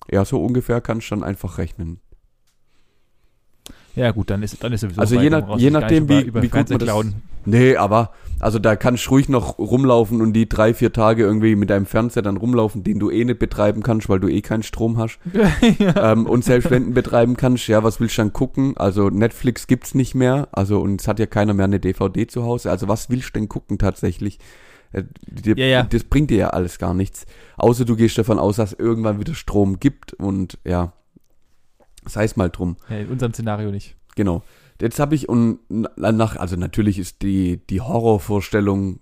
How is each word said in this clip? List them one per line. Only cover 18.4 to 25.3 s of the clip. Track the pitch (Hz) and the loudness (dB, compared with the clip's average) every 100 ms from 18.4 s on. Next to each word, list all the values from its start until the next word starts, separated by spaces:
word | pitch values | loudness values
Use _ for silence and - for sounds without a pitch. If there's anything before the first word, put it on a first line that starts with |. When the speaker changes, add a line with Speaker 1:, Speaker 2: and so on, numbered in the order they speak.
| 135 143 135 - | -4 -2 -2 0
Speaker 1:
Also | 101 98 98 | 0 2 2
Netflix | 101 117 - 127 - - | 2 0 0 -4 -2 -2
gibt's | 131 - | -2 0
nicht | - 123 | -2 -2
mehr, | 131 127 139 - | 0 2 0 -2
also | 98 98 101 | -2 0 0
und | 101 98 | 0 -2
es | 113 | -2
hat | 104 | -2
ja | 107 | -2
keiner | 107 104 | 0 0
mehr | 98 | 2
eine | 95 98 | 2 0
D | 92 | -2
V | - 95 | -2 -2
D | 92 117 | -2 -4
zu | 123 | -4
Hause. | 117 120 - | -4 -4 -2
Also | 92 98 | -2 -2
was | 110 - | -2 -4
willst | 127 - | -6 -4
du | 110 | -6
denn | 107 | -6
gucken | - - 104 | -6 -6 -2
tatsächlich? | 98 - 95 - 98 - - - - - _ | -2 -2 -4 -4 -8 -10 -20 -20 -20 -20 _
Äh, | 98 - - | -10 -10 -12
dir, | - | -18